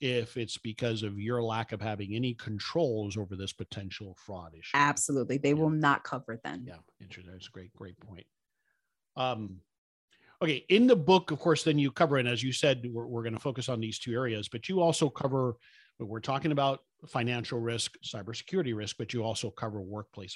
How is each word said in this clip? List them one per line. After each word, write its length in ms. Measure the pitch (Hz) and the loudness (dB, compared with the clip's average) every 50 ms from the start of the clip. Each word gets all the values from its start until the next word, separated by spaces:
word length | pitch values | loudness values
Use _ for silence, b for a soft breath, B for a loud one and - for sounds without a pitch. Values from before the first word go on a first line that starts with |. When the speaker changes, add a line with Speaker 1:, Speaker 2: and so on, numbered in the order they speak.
Speaker 1:
if 340 | 139 127 123 120 110 - - | -2 0 0 0 0 -2 -4
it's 220 | 127 117 107 - | -6 -6 -6 -6
because 440 | - - 117 110 - 127 117 110 107 | -8 -8 -8 -6 -2 0 0 0 0
of 160 | 110 104 101 | -2 -4 -4
your 240 | 101 104 110 123 120 | -4 -4 -2 -2 0
lack 300 | 117 113 110 113 107 - | 0 0 -2 -2 -4 -4
of 100 | 110 95 | -6 -6
having 320 | 104 110 107 101 101 98 107 | -4 -4 -4 -4 -4 -4 -2
any 200 | 117 127 127 117 | -2 -2 -2 -4
controls 800 | - - 113 107 101 - - - 165 165 131 113 107 104 101 98 | -4 -6 -6 -6 -6 -4 -2 0 0 0 2 0 -2 -2 -4 -4
over 200 | 107 101 92 98 | -6 -6 -6 -6
this 160 | 92 98 95 - | -8 -8 -8 -8
potential 640 | - 92 - - 104 101 95 - - 104 95 90 - | -10 -10 -10 -10 -10 -10 -10 -10 -12 -14 -14 -16 -18
fraud 340 | - - 98 90 85 80 80 | -14 -12 -12 -12 -12 -14 -16
issue. 180 | 82 - - - | -18 -6 0 2
Speaker 2:
Absolutely. 640 | 143 143 143 139 - - - 139 135 117 98 123 | 4 4 4 2 0 -2 0 0 0 0 0 -2
They 120 | 143 143 143 | 0 2 2
Speaker 1:
Yeah. 60 | 147 | 2
Speaker 2:
will 140 | 151 160 156 | 4 4 2
not 340 | 156 156 151 143 139 - - | 2 4 4 4 4 2 0
cover 300 | - - 127 - - 113 | -6 -8 -8 -8 -8 -10
it 80 | 120 - | -8 -8
then. 220 | 143 - - 123 | -8 -8 -8 -10
Speaker 1:
Yeah. 120 | - 85 82 82 _ _ - | -12 -14 -16 -20 _ _ -20
Interesting. 300 | 98 92 - 95 90 87 | -20 -18 -18 -18 -16 -18
That's 160 | 92 90 92 | -18 -18 -18
a 40 | - | -18
great, 220 | - 95 92 107 _ | -16 -16 -18 -18 _
great 240 | - 98 92 90 - | -16 -16 -16 -16 -18
point. 260 | - 107 92 85 - _ _ _ _ _ _ _ _ _ _ _ _ _ _ _ _ _ - | -20 -18 -18 -18 -20 _ _ _ _ _ _ _ _ _ _ _ _ _ _ _ _ _ -6
Um, 460 | 135 127 127 120 110 107 98 92 90 - _ _ _ _ _ _ _ _ _ b b b b b b | -4 -2 -2 -2 -4 -6 -10 -12 -14 -20 _ _ _ _ _ _ _ _ _ b b b b b b
okay. 240 | 185 156 143 123 - | 2 2 2 2 4
In 200 | - 180 220 247 | 6 6 8 10
the 80 | 254 247 | 8 8
book, 360 | 185 143 160 190 185 180 - | 8 8 8 8 8 8 4
of 80 | 151 - | -2 0
course, 240 | - 170 156 - - | 4 4 4 4 4
then 160 | 165 151 147 | 4 4 6
you 100 | 143 135 | 4 4
cover, 280 | - - 175 151 143 | 4 4 4 4 4
and 100 | 135 123 | 4 4
as 160 | 120 123 110 123 | 2 0 0 0
you 80 | 131 | -2
said, 340 | 127 - - 147 131 123 117 123 | 0 2 4 4 4 2 0 -6
we're, 160 | 117 117 117 | -6 -6 -6
we're 160 | 120 123 117 113 | -4 -4 -4 -4
gonna 160 | 117 113 113 | -4 -4 -4
focus 300 | - 143 127 131 120 - | -4 -4 -4 -4 -4 -4
on 100 | 123 113 | -2 -2
these 180 | 113 110 107 | -2 -4 -6
two 160 | - - 123 113 | -6 -4 -4 -2
areas, 360 | 123 131 120 110 107 104 - | 0 0 -2 -2 -4 -6 -6
but 180 | - 117 - | -8 -8 -4
you 140 | - 190 185 | 0 2 4
also 280 | 170 165 156 - 165 139 | 4 4 4 4 2 0
cover, 460 | - - - 135 135 135 127 123 113 b b b b b b b b - | 0 0 -2 0 2 2 0 0 -2 b b b b b b b b -12
we're 200 | 117 101 110 110 | -10 -8 -8 -6
talking 320 | - - 135 139 151 160 | -4 -2 -2 0 0 0
about 300 | 147 139 139 139 135 - _ _ _ _ - | 2 4 4 2 2 0 _ _ _ _ -12
financial 520 | - - 135 117 120 123 120 110 - 131 120 | -6 -2 -2 0 0 -2 -2 -4 -4 -4 -4
risk, 340 | 113 117 117 113 - - - - - | -2 -2 -2 -2 -4 -4 -6 -12 -14
cybersecurity 720 | - - 110 98 117 113 - - - 180 190 156 123 113 | -12 -10 -10 -10 -10 -10 -10 -8 -4 -2 0 0 0 -2
risk, 220 | 107 104 104 - - | -4 -4 -6 -6 -8
but 140 | 117 - - | -6 -4 -4
you 100 | 120 107 | -2 -2
also 260 | 113 107 - - 104 | -2 -2 -4 -6 -6
cover 320 | - - 113 110 104 104 | -6 -6 -6 -6 -6 -6
workplace 540 | 95 92 104 104 104 _ - 104 95 92 - | -8 -8 -8 -10 -10 _ -14 -14 -14 -14 -14